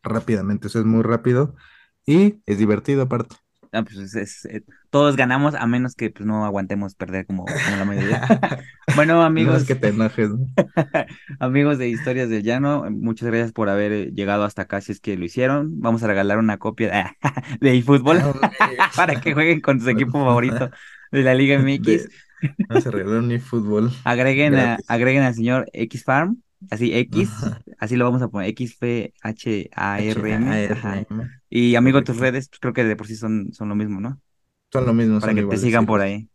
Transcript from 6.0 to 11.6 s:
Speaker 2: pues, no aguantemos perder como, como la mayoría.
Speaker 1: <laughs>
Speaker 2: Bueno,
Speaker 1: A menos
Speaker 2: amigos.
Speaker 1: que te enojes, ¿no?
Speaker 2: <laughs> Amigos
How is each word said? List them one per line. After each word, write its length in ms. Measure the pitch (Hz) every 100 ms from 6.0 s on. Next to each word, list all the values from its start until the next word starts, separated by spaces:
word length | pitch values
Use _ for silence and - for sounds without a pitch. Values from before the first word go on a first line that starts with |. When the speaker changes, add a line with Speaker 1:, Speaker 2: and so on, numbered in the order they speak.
| 113
Speaker 2:
pues, 160 | - 104
no 180 | 107 107
aguantemos 480 | 98 95 104 98 _
perder 300 | 92 95 92
como, 200 | 95 90
como 300 | - 98 101
la 80 | 98
mayoría. 360 | 101 98 -
Speaker 1:
<laughs> 480 | 127 - - 135 - - - 139
Speaker 2:
Bueno, 280 | 156 170
Speaker 1:
A 60 | 165
menos 240 | 160 165 131
Speaker 2:
amigos. 80 | 131
Speaker 1:
que 60 | 131
te 120 | 107
enojes, 420 | 104 110 - 107
¿no? 180 | 110 131 -
Speaker 2:
<laughs> 840 | - - 147 151 - - - 139
Amigos 400 | 131 135